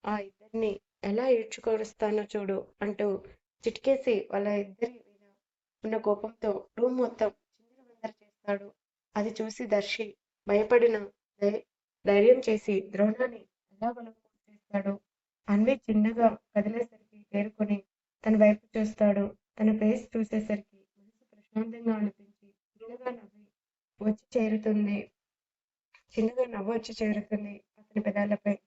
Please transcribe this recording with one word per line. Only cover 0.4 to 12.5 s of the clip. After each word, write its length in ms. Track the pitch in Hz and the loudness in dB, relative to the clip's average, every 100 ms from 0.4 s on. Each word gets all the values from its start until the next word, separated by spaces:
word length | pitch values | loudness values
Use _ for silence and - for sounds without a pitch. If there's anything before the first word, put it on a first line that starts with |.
| 214 226 220 202 _ _ | _ -4 -4 -4 _ _
ఎలా 220 | 196 208 262 | -4 0 2
ఈడ్చుకొస్తానో 960 | 240 220 - - 220 220 - 214 214 208 | 2 0 -6 -2 -2 -4 -4 -2 -2 -4
చూడు" 300 | 214 196 196 - _ | -6 -4 -4 -6 _
అంటూ 260 | 208 196 208 190 - - _ _ | -6 -2 -4 -4 -8 -20 _ _
చిట్కేసి 520 | 233 - - 269 262 214 - | -6 -2 0 0 2 -2 -2
వాళ్ళ 200 | 196 202 208 | -4 -2 -4
ఇద్దరి 340 | 196 190 240 | -6 -6 -8
మీద 300 | 247 _ _ 202 _ _ _ _ _ | -8 _ _ _ _ _ _ _ _
ఉన్న 120 | 220 220 | -6 -4
కోపంతో 500 | 214 202 220 - 220 196 - - | 0 -2 -4 -6 -4 -4 -8 -2
రూమ్ 220 | 247 254 | 0 0
మొత్తం 320 | 240 233 214 - _ | -2 0 -2 -2 _
చిందరవందర 600 | _ _ 262 247 233 220 214 | _ _ _ _ _ -14 -14
చేస్తాడు. 520 | 208 _ 208 196 202 _ _ _ _ 214 | _ _ -6 -6 -6 _ _ _ _ -4
అది 160 | 214 | -4
చూసి 300 | 220 220 - 247 | -4 -8 -8 0
దర్శి 400 | 208 202 - 214 - _ _ - | 0 0 -6 -8 -12 _ _ 0
భయపడిన 500 | 202 214 247 233 220 202 _ _ _ | 2 4 6 6 2 -6 _ _ _
ధై-, 220 | 202 220 - _ _ _ - | 0 0 -8 _ _ _ 2
ధైర్యం 340 | 202 220 254 | 6 8 8
చేసి 340 | 254 | 6